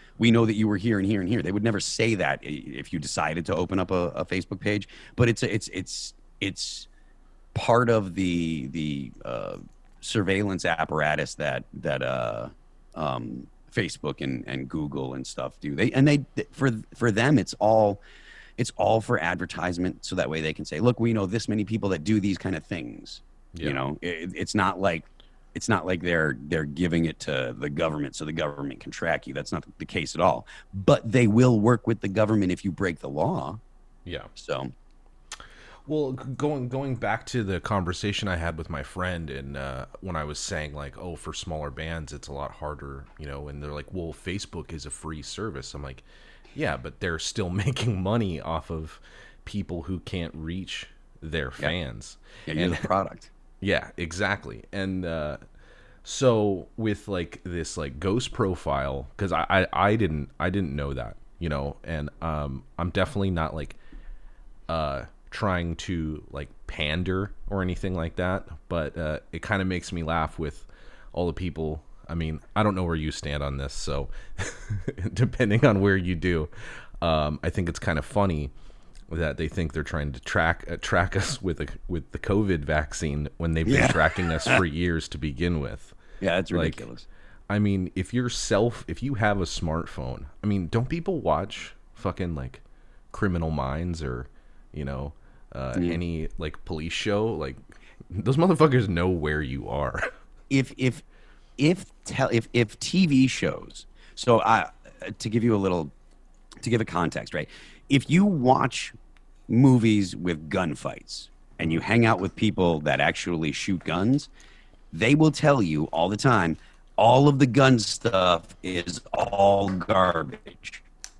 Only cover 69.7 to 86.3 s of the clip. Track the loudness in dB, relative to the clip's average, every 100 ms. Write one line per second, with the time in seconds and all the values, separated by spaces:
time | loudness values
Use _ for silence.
69.7 | -2 -4 -6 -2 0 -2 -4 -8 -8 -16
70.7 | -18 -20 -20 -10 -4 -4 -2 -6 -4 -4
71.7 | -6 -10 -18 -8 -4 -4 -6 -4 0 2
72.7 | 2 0 0 -2 -4 -4 -4 -4 -4 -6
73.7 | -4 -4 -2 -4 -8 -8 -6 -6 -8 -6
74.7 | -6 -6 -6 -4 0 0 2 2 6 6
75.7 | 6 6 4 2 0 2 2 0 -8 -14
76.7 | -14 -14 -4 2 2 2 -2 -2 -2 -2
77.7 | -2 -2 -2 0 2 2 0 -4 -8 -16
78.7 | -18 -20 -20 -8 -4 -2 -2 -4 -2 -2
79.7 | -4 -4 -4 -4 -6 -2 2 2 2 -4
80.7 | -8 0 2 2 0 -2 -2 -2 -2 -4
81.7 | -6 -6 -6 -6 -6 0 2 2 2 2
82.7 | 0 0 -4 -4 -2 -4 -4 0 0 4
83.7 | 4 4 4 4 2 0 0 2 4 2
84.7 | 2 0 0 -2 -4 -4 0 0 0 -2
85.7 | -8 -14 -20 -18 -4 0